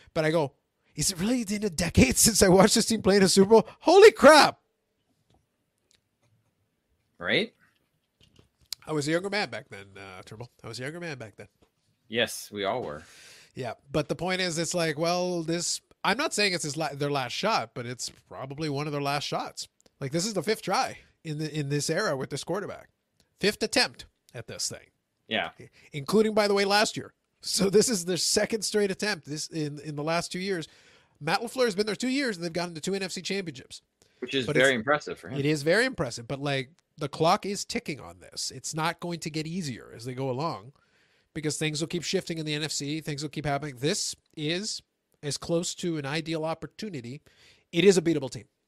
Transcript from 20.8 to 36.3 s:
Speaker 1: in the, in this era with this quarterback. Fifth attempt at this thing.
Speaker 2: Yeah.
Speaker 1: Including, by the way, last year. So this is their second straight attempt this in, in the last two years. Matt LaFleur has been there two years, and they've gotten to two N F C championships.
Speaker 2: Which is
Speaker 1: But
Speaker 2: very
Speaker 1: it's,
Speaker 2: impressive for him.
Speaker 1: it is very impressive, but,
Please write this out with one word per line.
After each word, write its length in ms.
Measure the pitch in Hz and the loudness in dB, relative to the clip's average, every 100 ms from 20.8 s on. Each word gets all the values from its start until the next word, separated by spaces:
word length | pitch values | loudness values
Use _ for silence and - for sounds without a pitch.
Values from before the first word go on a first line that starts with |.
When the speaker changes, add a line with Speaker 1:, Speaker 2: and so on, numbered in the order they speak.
| - - - _ | -2 -6 -20 _
Speaker 1:
in 160 | 160 151 | -10 -8
the, 140 | 156 | -6
in 160 | 151 139 | -6 -2
this 200 | 147 139 | -2 -2
era 260 | 165 214 135 | -2 -2 -4
with 140 | 131 | -6
this 140 | 143 | -8
quarterback. 440 | - 185 156 87 - _ _ _ _ _ | -6 -6 -6 -12 -18 _ _ _ _ _
Fifth 220 | 196 - | -2 0
attempt 440 | 220 254 196 - - _ _ | -2 0 0 -4 -20 _ _
at 140 | 123 - | -18 -14
this 220 | 98 - | -8 -8
thing. 180 | - - _ _ _ - | -10 -16 _ _ _ -6
Speaker 2:
Yeah. 220 | 110 82 - - _ - | -4 -4 -10 -20 _ -16
Speaker 1:
Including, 420 | 147 139 208 220 | -12 0 2 4
by 140 | 214 208 | 2 2
the 60 | |
way, 100 | 196 | 2
last 320 | 196 208 - - | 4 2 2 -2
year. 180 | - - _ _ | -12 -18 _ _
So 280 | - - 196 | -6 0 4
this 200 | 196 226 | 4 4
is 160 | 202 170 | 0 -2
their 120 | 170 | -2
second 460 | - 208 208 226 | 0 0 0 -2
straight 280 | - 208 202 | -2 0 0
attempt 340 | 180 208 185 135 | -2 -4 -6 -8
this 220 | 151 - | -10 -8
in, 300 | 165 151 147 | -6 -6 -8
in 180 | 156 143 | -10 -6
the 60 | |
last 280 | 151 170 165 | -2 -2 -2
two 80 | 180 | -6
years. 280 | 190 180 151 - _ _ _ _ | -4 -6 -6 -16 _ _ _ _
Matt 220 | 143 196 | -2 -2
LaFleur 240 | 226 262 240 | -2 0 0
has 100 | 180 | 0
been 100 | 214 | -2
there 100 | 190 | -2
two 120 | 254 | -2
years, 300 | 262 269 175 | -2 -2 -4
and 80 | 170 | -6
they've 80 | |
gotten 200 | 170 175 160 | -6 -6 -6
to 60 | |
two 140 | 175 190 | -6 -4
N 80 | |
F 80 | 185 | -4
C 100 | - | -8
championships. 600 | 160 196 170 131 - - - _ _ _ | -6 -6 -6 -12 -16 -20 -20 _ _ _
Speaker 2:
Which 140 | - | -4
is 120 | 135 123 | -2 2
Speaker 1:
But 100 | 127 | 4
Speaker 2:
very 140 | 135 | 4
Speaker 1:
it's, 60 | 123 | 4
Speaker 2:
impressive 420 | 113 147 - 85 | 0 -2 -2 -12
for 80 | 82 | -10
him. 100 | 139 | -4
Speaker 1:
it 80 | 143 | -2
is 180 | 151 | 0
very 220 | 147 196 262 | 2 2 2
impressive, 420 | 226 131 - | -2 -6 -8
but, 120 | 117 | -10